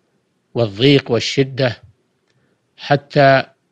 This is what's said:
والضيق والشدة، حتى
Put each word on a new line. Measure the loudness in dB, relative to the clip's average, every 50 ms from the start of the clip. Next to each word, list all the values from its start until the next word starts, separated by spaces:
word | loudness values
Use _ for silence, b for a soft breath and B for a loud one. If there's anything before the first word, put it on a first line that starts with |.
| _ _ _ _ _ _ _ _ _ _ -4
والضيق | -4 -4 -4 -2 0 2 2 2 2 0 -2
والشدة، | -2 -4 -4 -2 -2 -2 -2 -2 -4 -4 -4 -4 -4 -8 -16 -20 _ _ _ _ _ _ _ _ _ _ _ _ _ _ _ _ _
حتى | -12 -4 -2 -2 -2 -2 _ 0 2 4 4 4 2 0 -6 _ _ _ _